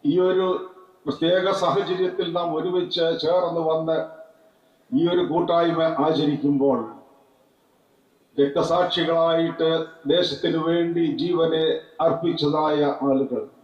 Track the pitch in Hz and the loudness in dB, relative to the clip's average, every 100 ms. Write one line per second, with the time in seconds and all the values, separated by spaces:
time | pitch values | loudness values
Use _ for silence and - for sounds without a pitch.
0 | 147 170 185 185 185 - - - - _ | 2 2 2 2 0 -2 -6 -18 -20 _
1 | 147 - 165 185 185 - 175 180 160 185 | -8 -2 2 2 2 0 0 0 -2 -2
2 | 185 - 170 175 170 156 180 180 170 180 | -2 -2 -4 -2 -2 -2 -2 -2 -2 -2
3 | 165 165 156 180 175 165 160 160 160 160 | 0 0 0 0 0 -2 0 0 0 -2
4 | - - - _ _ _ _ _ _ 131 | -4 -12 -20 _ _ _ _ _ _ 0
5 | 170 175 - 170 170 170 170 160 160 160 | 2 2 2 0 2 2 2 2 0 2
6 | 160 147 147 143 143 143 139 123 110 - | 0 2 0 0 0 2 2 0 -4 -14
7 | - _ _ _ _ _ _ _ _ _ | -20 _ _ _ _ _ _ _ _ _
8 | _ _ _ - 139 170 - 175 180 175 | _ _ _ 0 0 0 0 0 0 0
9 | 160 165 165 165 165 - 160 165 160 - | 0 2 2 2 0 0 0 0 -4 -8
10 | 143 170 175 143 170 160 165 170 170 170 | 0 2 2 -2 -2 0 0 0 0 0
11 | 160 127 170 170 160 160 156 - - - | -2 -2 -2 0 0 0 0 -2 -8 -2
12 | 165 - 175 143 147 156 151 151 143 139 | 0 0 -2 -2 0 0 0 0 0 0
13 | 135 135 123 117 104 - | 0 0 0 -4 -8 -16